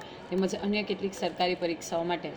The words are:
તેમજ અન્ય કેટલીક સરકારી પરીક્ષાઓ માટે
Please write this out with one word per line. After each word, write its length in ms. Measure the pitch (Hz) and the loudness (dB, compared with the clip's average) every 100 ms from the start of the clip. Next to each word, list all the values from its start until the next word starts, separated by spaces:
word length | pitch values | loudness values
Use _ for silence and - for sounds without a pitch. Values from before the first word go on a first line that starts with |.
| - - - | -6 -12 -2
તેમજ 260 | 185 190 - | 2 2 2
અન્ય 260 | 202 208 | 2 2
કેટલીક 320 | 208 190 196 | 2 0 -2
સરકારી 400 | - 180 160 180 | 0 -2 2 2
પરીક્ષાઓ 500 | 180 175 165 - 170 | 2 0 -2 -2 0
માટે 260 | 170 170 156 | 0 0 -2